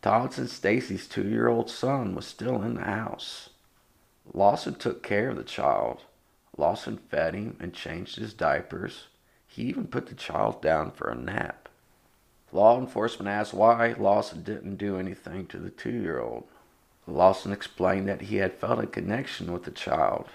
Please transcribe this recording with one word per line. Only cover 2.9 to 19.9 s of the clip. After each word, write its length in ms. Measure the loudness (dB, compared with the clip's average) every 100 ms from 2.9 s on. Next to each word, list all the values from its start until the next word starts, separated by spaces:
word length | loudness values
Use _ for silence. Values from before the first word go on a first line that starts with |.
| -4 -4 -8 -12 -14 -18 _ _ _ _ _ _ _ -12
Lawson 440 | 6 6 6 -2 -4
took 260 | -4 -4
care 280 | 0 0 0
of 60 | -4
the 60 |
child. 600 | -8 0 2 2 0 -4 -14 _ _ _ _ 0
Lawson 420 | 0 0 -6 -10 -4
fed 240 | 0 0
him 220 | -2 -8 -8
and 160 | -12
changed 400 | -10 -10 -8 -10
his 180 | -10 -10
diapers. 760 | -2 0 2 -2 -8 -8 -10 -20 _ _ _ _
He 160 | -8
even 240 | -6 -4 -4
put 180 | -6 -8
the 80 |
child 480 | -14 -4 0 0 2
down 300 | 2 2 0
for 160 | -6 -6
a 80 | -6
nap. 520 | -4 -4 -4 -8 -16 _ _ _ _ _ _ _ _
Law 260 | 6 8 8
enforcement 500 | 2 -2 -4 -2 -4
asked 240 | -2 -2
why 440 | 6 6 8 4 4
Lawson 460 | 4 4 2 -8
didn't 320 | -8 -8 -8 -4
do 200 | -2 -2
anything 500 | -4 -8 -10 -10 -10
to 120 | -10
the 120 | -12
two-year-old. 760 | -8 -6 -4 -2 -2 -4 -8 -12 -20 _ _ _ _ -8
Lawson 420 | 6 6 6 -2
explained 560 | -6 -8 0 2 2 0
that 160 | -4
he 140 | -2 0
had 180 | 0
felt 240 | -2 -2 0
a 80 | 0
connection 680 | -4 -2 -4 -4 -8 -6
with 120 | -6
the 80 | -8
child. 560 | -10 -2